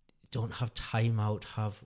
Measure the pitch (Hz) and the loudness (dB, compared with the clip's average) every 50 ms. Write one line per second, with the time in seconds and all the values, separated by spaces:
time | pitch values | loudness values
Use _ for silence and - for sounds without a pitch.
0 | _ _ _ _ - - - 120 104 92 - - 123 113 - - - - - 110 | _ _ _ _ -20 -8 -4 -4 -4 -4 -2 -4 -4 -2 -2 -6 -6 0 2 2
1 | 113 117 113 107 107 107 107 - - - - 110 107 104 101 - - | 4 4 4 4 2 2 0 -2 -4 -6 -2 -2 -2 -2 -2 -6 -14